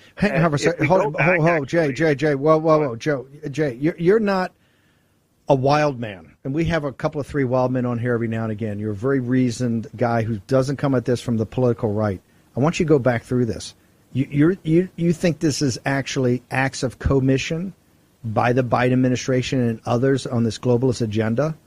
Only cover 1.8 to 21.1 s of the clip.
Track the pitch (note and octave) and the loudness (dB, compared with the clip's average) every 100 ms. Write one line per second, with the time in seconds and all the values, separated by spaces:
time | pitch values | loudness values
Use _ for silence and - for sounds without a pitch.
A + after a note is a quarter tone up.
1.8 | D3 B2+ D#3+ C3+ D3+ C#3 D3+ D#3 D#3+ D#3 | 0 0 0 2 0 2 2 2 4 2
2.8 | D3+ C3+ D#3 C3+ C3 D3 D3 C3+ D3+ A#2+ | 0 -4 -4 -4 -6 -12 -8 -4 -4 -2
3.8 | D#3 E3+ E3+ A3+ G3+ F#3+ F3+ - _ _ | -2 0 2 4 2 0 -2 -8 _ _
4.8 | _ _ _ _ _ _ - C#3 C3+ D3 | _ _ _ _ _ _ 0 2 4 2
5.8 | D3+ A#2+ A2+ F#2 D#2 _ C3+ D3+ D#3+ E3 | 2 -2 -8 -10 -18 _ -6 -2 0 -2
6.8 | C#3+ A#2+ D#3 D3+ - D3 B2+ B2+ B2 B2+ | -4 -4 -4 -4 -4 -2 0 2 2 0
7.8 | B2 A#2 B2 A#2 A#2 A2+ A2+ G#2 G#2+ G2+ | -2 -2 -2 -2 -2 -2 -4 -4 -6 -4
8.8 | G#2+ G2+ C3 C#3 A#2+ B2+ B2+ A2+ A#2+ A2+ | -6 -2 0 0 2 2 0 0 -2 -2
9.8 | G#2 G#2+ A#2+ A#2 A2 G#2 - C3 C3+ C3 | -4 -2 0 0 -2 -4 0 0 0 -2
10.8 | C#3+ B2+ B2 A#2+ - A2+ G#2 B2+ B2 A#2 | 0 0 0 -2 -2 -2 -2 0 0 0
11.8 | A2 G#2 G#2 F2+ _ _ _ A#2 D3+ F3 | -2 0 -2 -4 _ _ _ -2 0 0
12.8 | D#3 D3 B2 A#2 - B2 A#2 - - - | 2 4 4 0 -2 -2 0 -4 -12 -18
13.8 | _ _ _ B2+ - C#3+ D#3+ F#3+ D#3+ E3 | _ _ _ -4 -2 2 2 2 2 2
14.8 | F#3 - E3+ D#3+ F3+ - D#3+ - C#3 A#2 | 2 0 0 2 0 0 0 0 -2 -2
15.8 | C#3 C#3 B2 C#3+ B2 B2 - B2+ C3+ - | -2 -2 -2 0 0 0 -2 -2 -2 -2
16.8 | B2+ - - C#3 C3 C3 - E3 F#3+ - | -6 -4 0 2 2 2 -2 -6 -8 -14
17.8 | _ _ _ _ A2+ A2 A#2 B2+ A#2+ A#2+ | _ _ _ _ -4 0 2 2 0 0
18.8 | B2+ B2+ B2+ B2 - B2+ - C3+ A#2 A2+ | 2 2 2 0 0 -2 0 0 0 -2
19.8 | - A#2+ C3+ C3+ C#3 A#2+ A#2 - B2+ A#2+ | -2 0 2 0 -2 -2 0 0 0 2
20.8 | C3 A2+ A2 | 2 0 -2